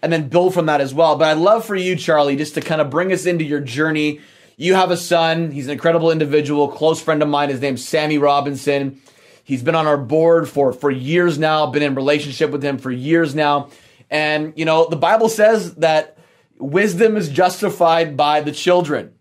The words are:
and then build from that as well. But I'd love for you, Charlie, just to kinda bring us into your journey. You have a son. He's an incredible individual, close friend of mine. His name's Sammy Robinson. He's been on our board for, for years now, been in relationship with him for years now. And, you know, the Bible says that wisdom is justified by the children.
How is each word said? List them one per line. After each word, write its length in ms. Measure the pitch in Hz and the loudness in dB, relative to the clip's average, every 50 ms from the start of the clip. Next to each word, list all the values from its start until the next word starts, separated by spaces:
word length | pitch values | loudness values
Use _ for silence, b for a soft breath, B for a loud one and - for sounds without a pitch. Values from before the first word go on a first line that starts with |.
and 120 | - 160 | -2 -2
then 160 | 165 160 151 131 | -2 -2 -2 0
build 260 | 123 175 180 180 180 | 0 2 2 2 0
from 120 | 180 165 | 0 0
that 140 | 156 151 143 | 0 0 0
as 140 | 139 135 127 | 0 -2 0
well. 220 | 147 165 156 147 | 2 2 2 4
But 100 | 139 156 | 2 2
I'd 120 | 156 156 156 | 2 2 2
love 260 | 170 196 220 233 220 | 4 2 2 2 0
for 100 | 214 202 | -4 -6
you, 220 | 190 180 185 185 | -4 -2 -2 -4
Charlie, 400 | 165 - - 160 147 147 143 139 | -4 -2 0 2 2 2 2 0
just 180 | 139 151 147 - | -2 -4 -6 -6
to 60 | 156 | -8
kinda 240 | - - 160 156 147 | -6 -4 -2 -2 -2
bring 280 | 127 127 156 180 190 | -2 0 -2 -2 0
us 140 | 190 - 143 | -2 -2 -2
into 180 | 180 175 170 156 | -2 -2 -2 -2
your 140 | 139 147 143 | -2 -4 -4
journey. 640 | 143 123 117 135 156 160 156 151 151 151 147 151 B B B B B B B | -4 -6 -4 -2 -2 -2 0 -2 -2 -2 -4 -6 B B B B B B B
You 180 | B - 175 185 | B -2 0 2
have 180 | 190 185 180 | 2 2 2
a 40 | 175 | 0
son. 540 | 175 175 - 175 170 165 165 160 165 170 160 | -4 -2 0 0 2 2 2 0 -2 -2 -4
He's 160 | 139 143 135 | -6 -8 -8
an 60 | 131 | -8
incredible 400 | 143 - - 165 165 170 160 165 | -8 -2 0 0 0 2 2 2
individual, 560 | 160 160 156 143 143 151 147 135 147 147 143 139 | 2 0 0 0 0 0 0 0 0 0 0 0
close 340 | 143 - 156 160 160 160 | -2 -2 0 0 0 0
friend 180 | - - 156 151 | -2 -2 0 0
of 80 | 151 147 | 0 0
mine. 200 | 147 143 147 139 | 0 -2 -2 -2
His 120 | 139 127 | -4 -4
name's 240 | 131 139 131 117 - | -4 -4 -4 -6 -8
Sammy 320 | - - 156 151 151 156 | -4 -2 -2 0 0 0
Robinson. 840 | 147 143 143 143 143 135 143 143 135 - 147 143 139 139 139 135 b b b b b b b b b | 2 2 2 2 2 0 -2 -8 -6 -4 -2 -2 -2 -2 -6 -10 b b b b b b b b b
He's 200 | b - 135 123 120 | b -6 -6 -2 -2
been 100 | 156 160 | 0 0
on 140 | 165 156 151 | 2 2 2
our 100 | 147 139 | 0 0
board 500 | 135 110 143 156 160 165 165 165 156 - | 0 -2 0 2 4 4 4 4 2 -2
for, 240 | - 143 139 131 | -2 0 0 0
for 160 | 123 - - 143 | 0 0 -2 -2
years 480 | 135 131 123 139 165 175 175 175 156 | -2 -2 -4 -2 0 2 2 2 0
now, 300 | 139 156 156 156 156 151 | 0 0 0 2 0 0
been 160 | 139 139 147 | 0 0 -2
in 140 | 147 143 135 | -2 0 -2
relationship 560 | 135 135 139 147 151 147 147 127 - 160 139 | -2 0 0 0 0 -2 -6 -4 -4 -4 -2
with 100 | 135 143 | -2 -4
him 160 | 135 143 139 120 | -4 -4 -4 -4
for 140 | - 131 | -6 -8
years 420 | 123 127 127 147 160 170 165 147 135 | -8 -6 -2 0 2 2 2 0 0
now. 360 | 156 151 147 143 143 139 b b b b b b b b b | 0 0 0 0 0 -2 b b b b b b b b b
And, 420 | 151 151 151 151 151 151 151 156 156 | -4 -2 -2 0 -2 -2 -4 -6 -8
you 100 | 147 160 | -6 -2
know, 220 | 160 160 160 165 | 0 2 2 2
the 80 | 165 170 | 0 0
Bible 340 | 143 139 165 208 220 226 220 | -2 2 2 2 2 2 0
says 460 | - - 214 214 220 214 180 170 - | 2 4 4 4 4 2 -2 -6 -6
that 400 | 151 160 160 156 156 156 - _ b b b b b b b _ _ | -2 0 2 2 2 0 -4 _ b b b b b b b _ _
wisdom 580 | - 143 143 180 208 214 175 170 226 220 214 | -10 -2 0 0 0 0 2 2 2 2 2
is 120 | 214 180 151 | 0 -4 -2
justified 880 | 139 156 185 180 185 - 208 190 - - 175 165 165 165 170 156 143 | 0 2 2 2 2 -2 -4 -4 0 2 2 4 4 2 0 -2 0
by 240 | 135 147 147 151 151 | 0 0 2 2 0
the 120 | 151 147 | 0 -2
children. 640 | 147 - - 180 180 175 175 147 147 117 95 - _ _ | -8 -2 0 2 2 2 2 0 -4 -6 -6 -10 _ _